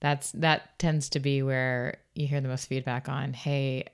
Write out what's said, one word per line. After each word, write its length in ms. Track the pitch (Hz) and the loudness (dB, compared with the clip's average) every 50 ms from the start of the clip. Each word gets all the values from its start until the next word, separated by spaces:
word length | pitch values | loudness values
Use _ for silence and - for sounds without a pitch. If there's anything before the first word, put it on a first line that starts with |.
that's, 300 | - 143 147 139 - - - | 0 0 0 0 -2 -6 -2
that 440 | - 160 160 156 - - - _ - | 2 2 4 4 2 0 -6 _ 0
tends 320 | - 165 156 151 139 - | 2 2 2 2 0 0
to 100 | - 151 | -2 0
be 220 | 135 143 139 135 | 2 2 2 2
where 560 | 135 135 131 131 131 127 127 123 123 - - - _ _ - | 2 2 2 2 2 2 0 0 0 -2 -4 -8 _ _ -6
you 140 | - 147 139 | -2 -2 0
hear 140 | 143 143 | 0 0
the 80 | 135 131 | 0 0
most 180 | 127 131 - - | -2 -4 -4 -4
feedback 420 | 143 135 127 131 123 123 131 - | -4 -2 -2 -2 -2 -2 -2 -4
on, 240 | 135 135 139 135 127 | -4 -2 -2 -4 -4
"Hey, 520 | 120 - 147 143 139 139 135 131 131 - - | -4 -2 0 0 2 2 0 0 -2 -4 -8